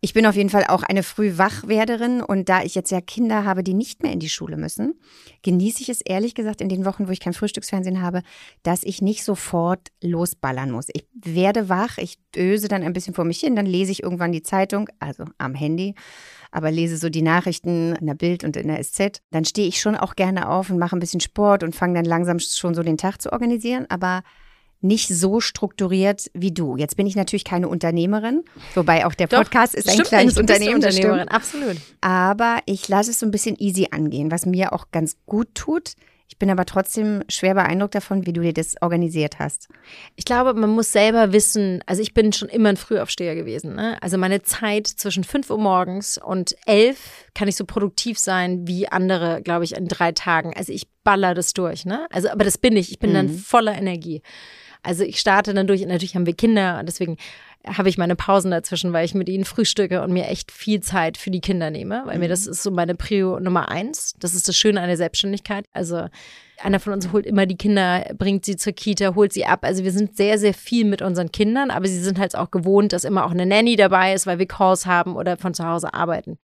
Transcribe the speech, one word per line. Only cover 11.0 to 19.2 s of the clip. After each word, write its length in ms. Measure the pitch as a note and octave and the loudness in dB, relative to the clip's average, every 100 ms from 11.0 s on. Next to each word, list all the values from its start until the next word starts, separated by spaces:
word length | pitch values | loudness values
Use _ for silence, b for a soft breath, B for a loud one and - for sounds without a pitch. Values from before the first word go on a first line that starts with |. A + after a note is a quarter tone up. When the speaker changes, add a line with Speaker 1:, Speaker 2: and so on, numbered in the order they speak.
| - | -12
Speaker 1:
werde 560 | B3 E3+ E3 F#3+ G#3+ G3 | -14 -4 2 2 2 0
wach, 300 | F3+ A#3 - | -2 -2 -6
ich 180 | F3 - _ - | -10 -12 _ -2
döse 320 | F3+ G#3 G#3 | 0 0 0
dann 140 | G3+ | -2
ein 120 | E3 | -2
bisschen 200 | E3+ F3+ | -6 -6
vor 120 | F3 E3+ | -4 -2
mich 140 | E3+ | -2
hin, 140 | D#4 A#3 | 0 0
dann 120 | G3+ | 2
lese 240 | F3+ F#3+ | 0 0
ich 100 | G3 | -2
irgendwann 300 | - F3+ F3 | -6 -2 -2
die 100 | E3+ | -2
Zeitung, 480 | - F#3+ G3 G3+ G#3+ - | -2 0 0 -2 -4 -8
also 280 | C#3+ - E3 - | -10 -10 -14 -8
am 160 | C3 | -8
Handy, 400 | C3+ D3 E3 G3 G3 B B B B B | -4 -2 -2 -4 -8 B B B B B
aber 200 | - D#3 | -4 -2
lese 260 | D#3+ E3 D#3+ | 0 -2 -2
so 120 | E3 | -2
die 120 | D#3+ | 0
Nachrichten 720 | D#3+ E3+ F3+ E3 F3 E3+ E3 E3+ | 2 2 2 -4 -2 -2 -2 -2
in 120 | D#3 | -4
der 80 | D3 | -2
Bild 280 | E3+ F3+ | -2 -2
und 140 | D#3 D3 | -4 -4
in 120 | D3 | -4
der 100 | D#3 | -4
S 140 | - | -6
Z. 280 | - G3 - | -2 -2 -2